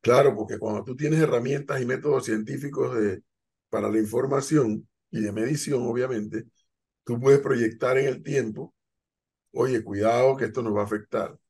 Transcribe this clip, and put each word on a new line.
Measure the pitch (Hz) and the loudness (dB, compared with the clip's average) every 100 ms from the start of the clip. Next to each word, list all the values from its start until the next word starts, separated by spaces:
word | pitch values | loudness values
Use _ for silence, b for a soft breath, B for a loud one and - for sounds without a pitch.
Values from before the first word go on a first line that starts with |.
Claro, | 113 127 139 110 | 6 6 6 2
porque | 104 107 | -6 -6
cuando | 107 107 | -4 -6
tú | 107 127 | -6 -6
tienes | 147 160 | 0 2
herramientas | 151 123 123 143 143 135 | 2 2 0 -4 -4 -4
y | 123 | -2
métodos | 131 143 135 117 | -2 0 0 0
científicos | 107 107 135 143 139 127 123 | -4 -4 -8 -8 -4 -2 0
de, | 104 92 _ _ _ _ _ | -2 -4 _ _ _ _ _
para | 107 104 | -4 0
la | 107 | 0
información | 107 117 135 139 139 156 117 107 - _ _ | 0 -2 0 -2 2 2 2 -2 -8 _ _
y | 110 | -4
de | 107 | -4
medición, | 104 120 147 - 135 | -2 -2 -2 -2 -2
obviamente, | 120 120 127 117 107 110 117 _ _ _ _ _ | -2 -2 -2 -4 -6 -8 -10 _ _ _ _ _
tú | - 120 | -6 2
puedes | 135 139 | 6 6
proyectar | 139 127 113 117 120 131 | 6 0 0 0 0 2
en | 139 | 2
el | 131 | -2
tiempo, | - 139 113 107 160 _ _ _ _ _ _ _ _ | -2 -2 -2 -6 -14 _ _ _ _ _ _ _ _
oye, | - 131 123 | -2 0 0
cuidado | 101 101 107 117 131 135 | -2 0 2 4 4 2
que | 113 | -2
esto | 117 | -2
nos | 113 104 | -2 -2
va | |
a | 104 | -2
afectar. | 104 - 113 85 - | -4 -4 -4 -4 -10